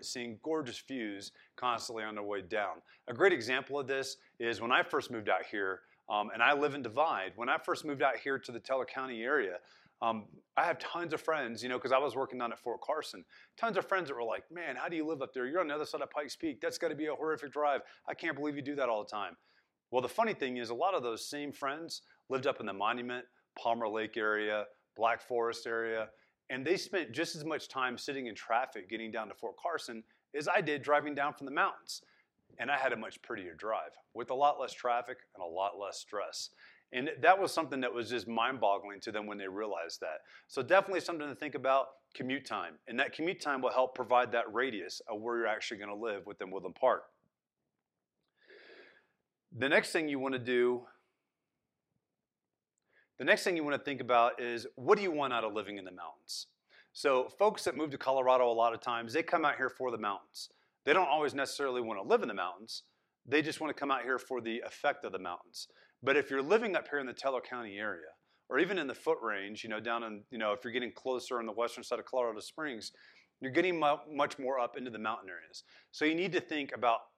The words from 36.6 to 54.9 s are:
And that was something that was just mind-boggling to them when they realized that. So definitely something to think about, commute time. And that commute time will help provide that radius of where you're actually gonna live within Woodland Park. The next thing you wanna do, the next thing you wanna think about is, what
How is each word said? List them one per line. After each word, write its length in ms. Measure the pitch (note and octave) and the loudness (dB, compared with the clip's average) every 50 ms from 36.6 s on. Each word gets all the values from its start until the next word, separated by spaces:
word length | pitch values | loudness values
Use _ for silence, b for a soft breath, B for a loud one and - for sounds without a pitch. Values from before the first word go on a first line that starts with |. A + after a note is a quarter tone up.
| B B B B B B | B B B B B B
And 220 | - B2+ C3 D#3 D3+ B2 | -4 -4 -2 -2 -2 6
that 180 | C3+ E3 F#3+ G3 | 8 8 8 8
was 160 | F#3 D#3 - | 6 2 0
something 280 | E3 D#3+ B2+ C#3+ C3 | 0 -2 -2 -2 -2
that 120 | B2+ B2 - | 0 0 0
was 160 | A#2+ A2+ G#2 | -2 -2 -2
just 180 | B2 A#2 F#2 A2+ | -2 -4 -2 -2
mind-boggling 760 | A2+ A2+ A2+ B2+ C3+ B2 G#2+ G2+ G2+ F#2+ F#2 G2+ G2+ F#2+ | 0 0 0 0 2 2 4 4 4 2 0 -6 -10 -10
to 100 | - A#2 | -10 -6
them 140 | G#2 G#2+ G#2+ | -6 -6 -6
when 120 | G#2 G#2 G2+ | -6 -8 -8
they 100 | G2 F#2+ | -8 -6
realized 520 | F#2+ G2+ A2 G#2+ F#2+ E2+ E2+ E2 - - | -6 -4 -4 -4 -4 -4 -6 -8 -8 -8
that. 220 | F#2 D#2+ D#2 - B B B B B B | -8 -8 -8 -8 B B B B B B
So 140 | - C#3 | -6 -4
definitely 400 | B2+ A#2+ F3 G3 - F#3+ F#3+ E3+ | 2 6 6 6 6 4 0 -2
something 260 | - - E3+ D#3 D3 D3 | -2 -2 -4 -4 -6 -8
to 80 | B2+ | -6
think 180 | - D3+ D3 C3+ | -6 -6 -6 -4
about, 360 | C#3 B2+ C3+ C3 C3+ B2+ - - - _ _ - | 0 2 4 4 4 4 2 -6 -16 _ _ -10
commute 320 | - B2+ B2+ C3+ C#3 C3+ | -6 -4 -2 -2 -4 -4
time. 340 | - A2+ G2 F2 E2+ D#2 - _ - | -4 -4 -4 -4 -6 -10 -14 _ -6
And 120 | A#2 B2+ | -2 0
that 120 | C#3 B2+ | 0 0
commute 300 | - - D#3 F3+ G3 - | 0 -2 -2 -2 -2 -2
time 200 | - D3+ C#3 C3 | -2 -2 -2 0
will 100 | B2+ A#2 | 0 2
help 220 | A2+ B2+ C3 B2+ - | 4 4 2 2 0
provide 380 | - B2 G#2 B2 B2 B2 A#2+ | -4 0 4 6 4 6 4
that 200 | B2 A#2 G#2 A2 G2+ | 2 0 0 0 0
radius 480 | A#2 C3 C3+ A2+ G2 F2 F#2 - - | 0 0 0 -2 -4 -6 -8 -10 -10
of 200 | - - A2 G#2+ | -8 -8 -8 -4
where 160 | A2 A#2+ A#2 A#2 | -2 -2 0 0
you're 100 | A2+ G#2+ | 2 2
actually 300 | G#2+ G#2 - - A#2+ G2 | 0 0 -2 -6 -6 -8
gonna 180 | G#2 G#2 G#2 | -8 -8 -6
live 300 | G#2 A2+ A2+ G2+ G2 F2 | -4 -4 -4 -4 -4 -6
within 240 | G#2 G2 - G2+ F#2+ | -10 -10 -8 -8 -6
Woodland 260 | F#2 F#2+ F2+ F2+ E2 | -6 -6 -6 -8 -2
Park. 360 | - C3+ B2+ G#2 E2 - - _ _ _ _ _ _ _ _ _ _ _ _ _ _ _ _ _ _ _ _ _ _ _ _ _ B B B B B B B B B B B B B B B B B _ _ _ _ _ _ | 4 6 6 6 4 0 -8 _ _ _ _ _ _ _ _ _ _ _ _ _ _ _ _ _ _ _ _ _ _ _ _ _ B B B B B B B B B B B B B B B B B _ _ _ _ _ _
The 160 | - A2+ B2+ C#3 | -4 -2 2 6
next 240 | E3 A3 G#3+ - | 6 4 4 4
thing 160 | - F3 D#3 D3 | 2 0 2 2
you 100 | C#3+ C3+ | 0 0
wanna 220 | C3 C3+ C3 B2+ | 0 0 -2 -2
do, 480 | A#2 B2 B2 A#2+ B2 B2 B2 A#2+ B2 - - _ _ _ _ _ _ _ _ _ _ _ _ _ _ _ _ _ _ _ _ _ _ _ _ _ _ _ _ _ _ _ _ _ _ _ _ _ b b b b b b b - | 0 2 4 6 6 4 4 0 -4 -10 -20 _ _ _ _ _ _ _ _ _ _ _ _ _ _ _ _ _ _ _ _ _ _ _ _ _ _ _ _ _ _ _ _ _ _ _ _ _ b b b b b b b -2
the 80 | B2+ | 4
next 180 | D#3+ G#3 G#3+ - | 4 4 6 4
thing 140 | G#3 F3 E3 | 2 2 2
you 80 | D3 | 2
wanna 140 | D3 C#3+ B2 | 2 0 0
think 200 | - C#3+ C#3 B2+ | 0 -4 -4 -4
about 400 | B2+ A2+ B2 A#2 A#2 A#2+ A#2+ - | 2 6 8 8 8 6 4 2
is, 260 | B2 A#2+ A#2+ A#2 A2+ B2+ - | -2 -2 -2 -4 -6 -8 -10
what 200 | C3 B2 D#3 | -2 6 6